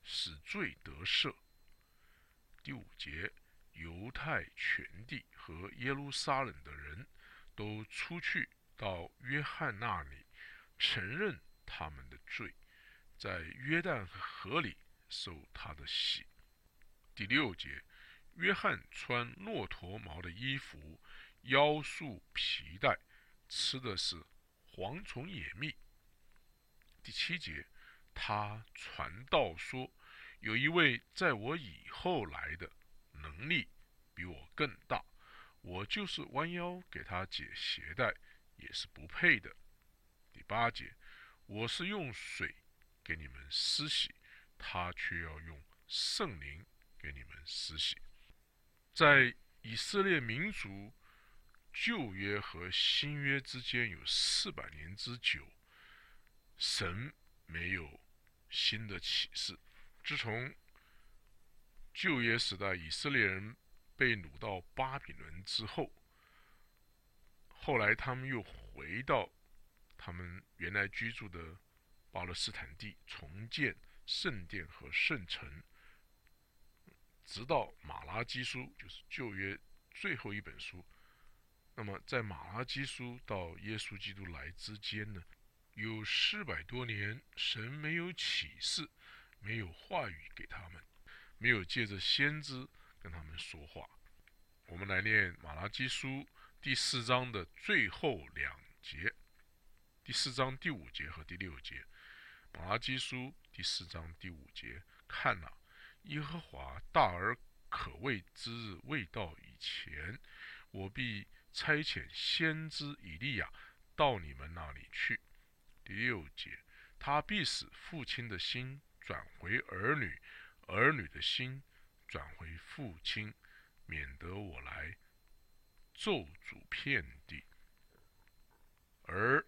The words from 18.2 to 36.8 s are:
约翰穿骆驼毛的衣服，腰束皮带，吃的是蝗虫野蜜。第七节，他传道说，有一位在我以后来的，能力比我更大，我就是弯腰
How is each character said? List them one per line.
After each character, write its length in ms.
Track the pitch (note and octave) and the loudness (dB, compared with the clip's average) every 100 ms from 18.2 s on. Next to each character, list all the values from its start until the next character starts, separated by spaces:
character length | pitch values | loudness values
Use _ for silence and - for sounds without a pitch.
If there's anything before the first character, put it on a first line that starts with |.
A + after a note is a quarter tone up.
| - - | -18 0
约 180 | F3 | 4
翰 280 | F#3+ G3+ B2 - | 4 4 2 -2
穿 400 | - - A#2+ A#2+ | -8 2 2 2
骆 340 | - G3+ F#3+ F#2 | -4 -2 -2 -2
驼 300 | - F2+ G#2 | -4 -6 -8
毛 240 | A2 E2 | -8 -8
的 100 | F2 | -8
衣 260 | F#2 C3 C3+ | -2 0 0
服， 420 | - D#2 D2 D#2+ - - - - | -4 -12 -14 -16 -16 -16 -16 -14
腰 400 | A#2 C3+ D3 D3+ | 6 10 10 8
束 420 | C#3+ - D3 F2+ - | 0 -4 -6 -6 -6
皮 440 | - - - D#2 F2 | -2 0 0 -4 2
带， 180 | C#3 - - - - - - | 4 4 0 -20 -20 -20 -8
吃 300 | - - C3 | 0 0 2
的 180 | B2 F#2 | 0 0
是 260 | - E2+ - - - _ - | 0 -2 -8 -20 -20 _ -16
蝗 320 | - G#2+ D#3+ | -4 -4 -4
虫 240 | G#3+ B2 E3 | -6 -6 -6
野 240 | D#3+ D#2+ - | -6 -8 -4
蜜。 200 | D3 - - - - - - - - _ _ - - - | -4 -6 -14 -20 -20 -20 -20 -20 -20 _ _ -20 -20 -18
第 80 | - | -6
七 260 | - - E3+ | -2 0 0
节， 280 | - C#3+ - - - - - | -2 -8 -10 -16 -20 -20 -14
他 500 | - - G#2+ G#2 G#2+ - | -6 0 2 2 -4 -10
传 520 | - - - C2+ F#2 C3 | -12 -8 -4 -4 -6 4
道 300 | E3 G#2+ D#2+ | 6 6 2
说， 340 | - B2+ C3 - - - - - | -4 -4 -4 -8 -20 -18 -18 -6
有 160 | A2 A2+ | 0 4
一 100 | C#3+ | 6
位 320 | E3+ D3+ A#2+ - | 8 8 8 0
在 200 | - F3+ | 2 4
我 220 | A2+ A2+ E3+ | 4 2 -2
以 320 | A2+ C#2 - | -4 -12 -12
后 360 | - F3+ D#3+ F2+ | -2 2 4 2
来 300 | - D2+ D#2+ | -2 -4 -4
的， 160 | E2+ - - - - | -8 -12 -20 -20 -20
能 360 | D2 D#2 D#2 C3+ | -12 -12 -6 2
力 180 | E3+ - - - - - - | 2 2 -6 -20 -20 -16 -8
比 100 | F2+ | -8
我 240 | D#2 - - | -8 -8 0
更 200 | D3 F2+ - | 0 0 -2
大， 160 | A#2+ - - - - - - | 0 0 -12 -20 -20 -20 -16
我 240 | F2 F#2 G#3 | -6 -4 0
就 220 | G#3 G3 | -2 -2
是 140 | - - | -4 -2
弯 200 | - E3 | 0 0
腰 300 | F3 F3 F3+ | 0 -2 -4